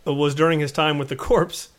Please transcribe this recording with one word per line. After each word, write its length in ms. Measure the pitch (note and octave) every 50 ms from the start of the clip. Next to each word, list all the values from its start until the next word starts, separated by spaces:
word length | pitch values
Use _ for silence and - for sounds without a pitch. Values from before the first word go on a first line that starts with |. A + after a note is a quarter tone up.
| -
was 300 | E3+ C#3+ C#3+ D3 C#3+ C#3
during 240 | D3 D#3+ E3 E3 D3+
his 120 | D3 C3+
time 260 | - D#3+ D3+ D#3 D3
with 120 | D3 C#3 C#3
The 60 | C3
Corpse, 540 | C3 - - A#3+ F#3 - - - - - - _